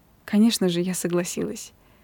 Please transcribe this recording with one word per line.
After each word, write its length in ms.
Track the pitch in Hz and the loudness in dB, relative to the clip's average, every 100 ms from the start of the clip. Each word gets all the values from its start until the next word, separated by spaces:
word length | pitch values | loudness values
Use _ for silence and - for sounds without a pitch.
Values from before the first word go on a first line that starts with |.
| _ _ | _ _
Конечно 440 | - 208 226 220 185 | -2 4 4 4 0
же, 120 | 170 | 0
я 140 | 180 | -2
согласилась. 800 | 180 175 175 175 - 170 226 - _ _ _ | -2 -2 -2 -2 -6 -6 -8 -14 _ _ _